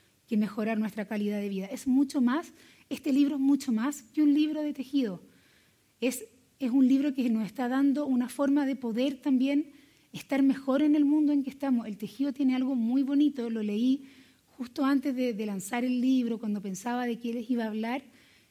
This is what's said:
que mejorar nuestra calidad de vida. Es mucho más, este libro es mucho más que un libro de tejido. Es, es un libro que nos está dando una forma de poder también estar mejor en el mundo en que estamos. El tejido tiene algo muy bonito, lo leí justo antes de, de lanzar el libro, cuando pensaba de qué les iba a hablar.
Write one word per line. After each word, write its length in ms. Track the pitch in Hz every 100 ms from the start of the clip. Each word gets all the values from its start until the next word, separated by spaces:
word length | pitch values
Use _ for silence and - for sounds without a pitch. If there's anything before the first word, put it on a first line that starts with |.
| _ _ _
que 100 | 214
mejorar 400 | 214 - 214 220
nuestra 280 | 214 220 208
calidad 340 | 214 208 208
de 100 | 202
vida. 160 | 190 190
Es 200 | - 269
mucho 340 | 262 277 294
más, 320 | 240 285 339 - - _ _
este 220 | 269 311
libro 240 | 269 285 285
es 60 |
mucho 300 | 269 277 269
más 320 | 220 262 285
que 180 | - 311
un 120 | 294
libro 280 | 285 302 311
de 120 | 302
tejido. 500 | 285 247 285 233 175 - _ _ _ _ _ _ _
Es, 240 | 254 247 - _ _ _
es 100 | 254
un 180 | 269 254
libro 280 | 269 294 269
que 120 | 247
nos 180 | 220 190
está 200 | - 247
dando 380 | 262 277 277 294
una 240 | 247 247
forma 360 | - 277 285 269
de 100 | 269
poder 460 | 233 220 277 277
también 500 | 294 254 269 285 320 - _ _ _
estar 300 | - - 269
mejor 380 | 269 - - 277
en 140 | 302 302
el 100 | 285
mundo 260 | 302 294
en 120 | 285
que 60 | 254
estamos. 380 | - 277 240 220
El 100 | 196
tejido 360 | 208 - 285
tiene 220 | 262 269 254
algo 200 | 262 262
muy 280 | 226 262
bonito, 460 | 269 285 294 285 233
lo 140 | 226
leí 440 | 214 208 247 269 - - - _ _ -
justo 280 | 240 - 269
antes 300 | 277 285 254
de, 180 | 247
de 120 | 208 214
lanzar 380 | 196 - 240
el 180 | 254 247
libro, 360 | 262 262 233 226
cuando 240 | 214 208
pensaba 440 | 196 185 240 247 247
de 120 | 233
qué 160 | 240
les 160 | 240 226
iba 140 | 240
a 40 | 220
hablar. 360 | 214 226 254 - - _ _ _